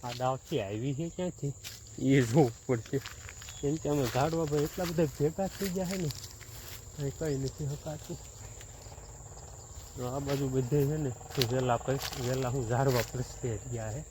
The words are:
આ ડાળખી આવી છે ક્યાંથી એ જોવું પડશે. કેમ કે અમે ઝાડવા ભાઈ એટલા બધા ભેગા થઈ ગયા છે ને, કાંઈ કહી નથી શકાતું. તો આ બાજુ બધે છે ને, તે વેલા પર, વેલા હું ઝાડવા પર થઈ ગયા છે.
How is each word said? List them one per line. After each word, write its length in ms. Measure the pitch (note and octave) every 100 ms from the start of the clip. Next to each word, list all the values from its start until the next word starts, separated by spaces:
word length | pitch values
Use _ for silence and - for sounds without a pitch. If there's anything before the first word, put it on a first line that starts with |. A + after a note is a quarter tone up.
આ 80 | B2 A#2+
ડાળખી 440 | B2+ C3 - D3
આવી 320 | G2 G#2+ B2+
છે 160 | C3+ E3+ -
ક્યાંથી 380 | F3+ - C#3+ C3+ - - - -
એ 240 | C3 C#3
જોવું 300 | A#2+ B2+ C3 A2+ -
પડશે. 360 | B2 - C#3 - - - - - -
કેમ 120 | C#3+ D#3
કે 140 | D3
અમે 160 | D3 B2+
ઝાડવા 400 | B2 D3+ E3 D#3+
ભાઈ 160 | D3
એટલા 220 | D3+ -
બધા 220 | F3+ E3+ D#3
ભેગા 420 | - D3 D#3+ F#3+
થઈ 200 | - G3
ગયા 180 | F3+ F3+
છે 120 | F#3+
ને, 100 | E3 - - - - - - - - -
કાંઈ 140 | C#3+ -
કહી 180 | D#3+ C3+
નથી 280 | C3+ - D3
શકાતું. 520 | C#3+ - D3+ - F3 - - - - - - - - - - - - - - - - - -
તો 100 | B2
આ 120 | C3
બાજુ 300 | C#3+ C#3 C#3
બધે 360 | C3 B2+ D3 C#3
છે 120 | D#3
ને, 120 | D3
તે 460 | A#2+ - - A#2+ B2+
વેલા 220 | B2+ A#2
પર, 160 | - C3+ - - B2
વેલા 220 | C3 C3
હું 200 | C3 A2+
ઝાડવા 320 | B2 C3+ B2
પર 200 | A2 B2
થઈ 360 | B2 - B2 G#2 B2+
ગયા 220 | A#2+ A2
છે. 60 | A2+ D#3